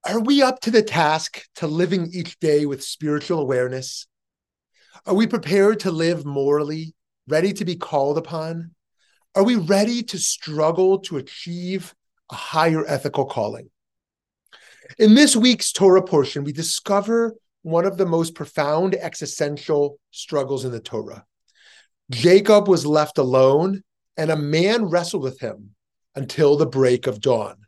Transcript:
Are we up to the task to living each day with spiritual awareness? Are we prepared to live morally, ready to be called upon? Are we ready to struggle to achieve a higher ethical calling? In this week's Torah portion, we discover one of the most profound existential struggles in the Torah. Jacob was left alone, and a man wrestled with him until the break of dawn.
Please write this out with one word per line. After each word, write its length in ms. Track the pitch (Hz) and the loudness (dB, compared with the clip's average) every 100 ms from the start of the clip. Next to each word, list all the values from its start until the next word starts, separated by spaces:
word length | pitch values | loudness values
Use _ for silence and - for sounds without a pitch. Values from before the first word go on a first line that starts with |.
| - | -4
Are 160 | 220 | -4
we 200 | 226 277 | 2 2
up 200 | 262 262 | 2 0
to 100 | - | 0
the 100 | 226 | 2
task 600 | 214 156 151 156 - - - - | 2 0 2 0 -4 -14 -20 -8
to 120 | 156 | -6
living 400 | 156 175 185 170 | -2 -2 -2 -4
each 260 | 180 170 - | -8 -12 -4
day 260 | 160 147 147 | 2 2 2
with 160 | 139 - | -6 -10
spiritual 540 | - 156 147 147 175 | -8 -4 -4 -2 -4
awareness? 680 | 135 131 127 131 131 - - _ _ _ _ _ _ _ _ - - | -2 -2 -2 -6 -10 -14 -16 _ _ _ _ _ _ _ _ -20 -2
Are 80 | |
we 140 | 196 226 | 0 0
prepared 540 | 226 147 196 196 214 | -2 0 2 4 2
to 100 | 202 | -2
live 340 | 160 165 170 143 | -2 -2 -2 -4
morally, 720 | 139 139 147 147 156 160 _ _ _ - | -2 0 0 0 -6 -10 _ _ _ -4
ready 240 | 151 190 | 0 0
to 140 | 208 175 | -2 -6
be 100 | 175 | -6
called 420 | - 147 139 151 | -4 -2 0 -2
upon? 540 | 165 165 160 165 165 _ _ _ _ _ _ - | -6 -10 -8 -10 -12 _ _ _ _ _ _ 0
Are 80 | |
we 140 | 202 240 | 2 2
ready 460 | 165 196 214 240 | 2 0 0 -2
to 140 | 240 185 | -8 -6
struggle 840 | - - - 151 156 165 190 190 | -6 -6 -8 -2 0 2 2 2
to 180 | 190 165 | -2 -10
achieve 760 | - - - 175 180 190 175 _ _ _ _ | -10 -16 -12 -10 -6 -8 -8 _ _ _ _
a 40 | - | -14
higher 500 | - 160 165 160 151 | -4 2 2 2 -2
ethical 380 | 143 147 139 135 | -4 -4 -4 -4
calling? 440 | - 107 113 - _ _ _ _ _ _ _ _ - _ _ - - | -4 -6 -6 -18 _ _ _ _ _ _ _ _ -20 _ _ -20 2
In 180 | 214 226 | 8 8
this 200 | 294 233 | 8 6
week's 380 | 247 240 - | 4 2 -2
Torah 280 | - 196 185 | 2 6 6
portion, 440 | 185 156 131 147 143 | 4 0 0 -4 -8
we 80 | |
discover 840 | 143 160 - - 202 202 233 233 220 _ _ | -8 -6 -6 -2 -2 0 -2 -2 -6 _ _
one 240 | 165 165 190 | -4 0 0
of 100 | 185 | 0
the 80 | 185 | 0
most 300 | 165 165 - | 0 -2 -6
profound 580 | 147 - 143 156 190 | -10 -4 -2 0 -2
existential 1040 | 190 160 - 143 - 147 147 - 151 143 143 _ | -4 -6 -10 -12 -4 -4 -4 -4 -2 -2 -4 _
struggles 540 | - - 151 131 135 127 | -18 -6 -4 -4 -6 -6
in 60 | |
the 80 | 117 | -10
Torah. 460 | - 110 - - _ _ _ _ _ _ _ _ _ | -10 -10 -10 -16 _ _ _ _ _ _ _ _ _
Jacob 560 | 120 143 190 202 208 190 | 0 6 6 6 4 6
was 180 | 175 135 | 0 2
left 320 | 151 151 - | 0 0 0
alone, 640 | 131 131 131 143 185 196 _ _ _ - | 0 4 4 4 0 -4 _ _ _ -8
and 140 | 156 | -4
a 60 | 156 | -2
man 500 | 143 156 185 233 208 | -2 0 0 0 0
wrestled 380 | 170 170 190 | -2 -2 -6
with 160 | 131 131 | -6 -8
him 320 | 117 104 101 _ _ _ _ | -12 -12 -20 _ _ _ _
until 440 | - 127 - 151 143 | -12 -10 2 4 4
the 100 | 151 | 2
break 400 | 135 131 127 131 | 2 2 2 -2
of 120 | 107 | -2
dawn. 360 | 127 117 101 - | 0 0 -2 -12